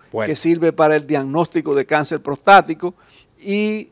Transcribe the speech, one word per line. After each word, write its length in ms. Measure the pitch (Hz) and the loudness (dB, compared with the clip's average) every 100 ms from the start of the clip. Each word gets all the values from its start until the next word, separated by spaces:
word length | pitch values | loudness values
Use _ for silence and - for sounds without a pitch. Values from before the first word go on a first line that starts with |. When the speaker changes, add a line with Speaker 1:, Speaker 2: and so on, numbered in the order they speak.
| _ | _
Speaker 1:
Bueno. 160 | 110 110 | -6 -4
Speaker 2:
que 80 | 151 | -2
sirve 360 | 165 170 165 | 0 0 0
para 240 | 160 156 151 | 2 2 2
el 100 | 139 | 0
diagnóstico 680 | 147 135 147 165 170 151 | -4 -4 -4 -2 -4 -2
de 120 | 139 - | -2 0
cáncer 340 | 151 147 156 | -2 -2 -6
prostático 760 | - 143 - 196 170 160 175 - _ _ _ _ | -8 -4 6 6 6 -6 -8 -10 _ _ _ _
y 480 | 196 202 214 214 - | -4 -2 -2 -4 -10